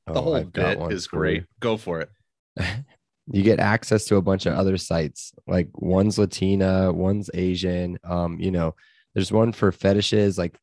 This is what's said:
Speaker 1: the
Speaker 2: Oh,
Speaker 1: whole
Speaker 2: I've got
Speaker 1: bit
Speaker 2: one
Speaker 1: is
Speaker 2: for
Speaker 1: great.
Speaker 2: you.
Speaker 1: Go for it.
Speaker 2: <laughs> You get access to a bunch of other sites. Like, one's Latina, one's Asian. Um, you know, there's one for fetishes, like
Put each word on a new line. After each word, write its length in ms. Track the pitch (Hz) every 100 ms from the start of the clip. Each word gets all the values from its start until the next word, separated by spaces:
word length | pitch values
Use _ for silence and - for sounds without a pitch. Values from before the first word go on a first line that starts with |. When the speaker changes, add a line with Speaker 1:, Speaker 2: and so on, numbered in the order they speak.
| -
Speaker 1:
the 60 |
Speaker 2:
Oh, 80 | 151
Speaker 1:
whole 140 | 165 151
Speaker 2:
I've 160 | 87
got 180 | 92 90
Speaker 1:
bit 100 | 98
Speaker 2:
one 120 | 82
Speaker 1:
is 140 | 95 -
Speaker 2:
for 120 | 78
Speaker 1:
great. 240 | 90 95
Speaker 2:
you. 40 | 90 _
Speaker 1:
Go 180 | 120 110
for 240 | - 82
it. 80 | 78 _ _ _ _ -
Speaker 2:
<laughs> 280 | 90 107 143 _ _ _ -
You 100 | 98
get 200 | 101 107
access 420 | 104 107 - 110 -
to 100 | 101
a 40 |
bunch 240 | 92 95 -
of 60 | 82
other 200 | 95 95
sites. 560 | - 85 76 - - - -
Like, 220 | 90 85 -
one's 420 | 85 92 104 104
Latina, 720 | 98 - 95 98 95 95 95
one's 380 | 85 92 104 92
Asian. 640 | 87 92 90 92 90 90 87
Um, 340 | 87 87 85 82
you 140 | 90
know, 240 | 90 80 - _ _ _
there's 180 | - 92
one 220 | 110 117
for 180 | 110 101
fetishes, 640 | - 98 101 104 107 101 92
like 220 | 87 -